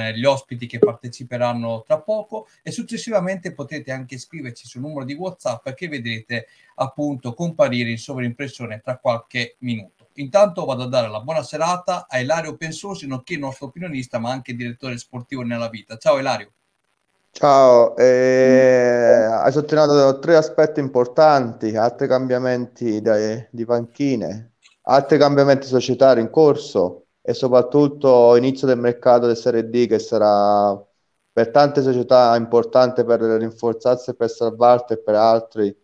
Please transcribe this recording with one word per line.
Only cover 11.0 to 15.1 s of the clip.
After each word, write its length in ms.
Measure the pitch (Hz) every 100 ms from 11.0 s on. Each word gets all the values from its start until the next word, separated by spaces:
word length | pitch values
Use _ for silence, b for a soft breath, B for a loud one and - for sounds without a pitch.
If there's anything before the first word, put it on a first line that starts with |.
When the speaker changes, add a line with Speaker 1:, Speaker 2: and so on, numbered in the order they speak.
| 113
Speaker 1:
la 140 | 107
buona 200 | 123 156
serata 640 | 131 151 165 180 180 175 -
a 100 | 127
Ilario 380 | 127 165 156 -
Pensosi, 500 | 160 160 202 180 143
nonché 300 | 131 - 170
nostro 300 | 139 123 139
opinionista 520 | 170 180 135 123 123
ma 100 | 117
anche 260 | 131 127 120
direttore 420 | 120 117 131 120
sportivo 440 | -